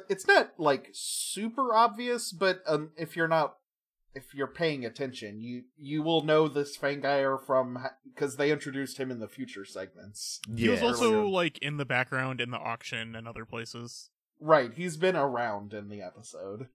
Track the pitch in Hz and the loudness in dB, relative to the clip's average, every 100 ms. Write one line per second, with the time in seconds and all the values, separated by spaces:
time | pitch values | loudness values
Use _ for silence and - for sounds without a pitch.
0 | - 190 - 196 147 - 156 135 - - | 0 -2 6 6 4 0 2 2 0 -12
1 | - - - 185 220 226 262 220 233 208 | -8 -6 -6 -6 -6 -2 2 6 4 4
2 | 240 240 240 170 190 185 156 151 156 - | -2 -2 -4 0 2 2 0 0 -2 -8
3 | 160 - 165 160 147 - _ _ _ _ | -8 0 2 4 2 -4 _ _ _ _
4 | _ 131 - 139 135 - 165 147 117 113 | _ -18 -12 -6 -6 0 0 0 -6 -6
5 | 135 123 107 104 117 123 123 _ 139 151 | -8 -6 -12 -10 -10 -12 -14 _ -6 -2
6 | 156 165 156 156 156 139 143 - 143 143 | 2 2 6 6 6 2 -4 -2 -4 -2
7 | 139 143 135 135 - 131 123 123 127 - | 2 2 2 0 2 2 2 -4 -10 -12
8 | - - 143 127 147 147 143 135 135 - | -16 -4 -4 0 2 2 -2 -6 -6 -4
9 | 131 120 107 - 127 98 98 95 95 87 | -6 -6 -8 -10 -12 -12 -12 -10 -12 -12
10 | 98 104 - - - 113 233 247 240 240 | -18 -12 -10 -10 -8 0 2 4 2 4
11 | 240 214 208 190 170 - 143 147 131 127 | 4 4 2 2 0 -2 -6 -4 -2 0
12 | 127 131 131 127 120 120 113 117 - 120 | 0 -2 -2 -2 -4 -4 -6 -6 -6 -8
13 | 113 113 113 117 113 117 113 123 120 - | -8 -12 -12 -12 -10 -10 -10 -10 -12 -14
14 | - _ _ _ 151 156 120 117 175 156 | -20 _ _ _ 6 6 6 -2 -6 2
15 | 185 175 139 123 117 101 104 107 101 104 | 2 4 2 0 -2 -4 -8 -10 -10 -10
16 | 92 - - 78 95 107 131 | -12 -14 -18 -14 -10 -10 -12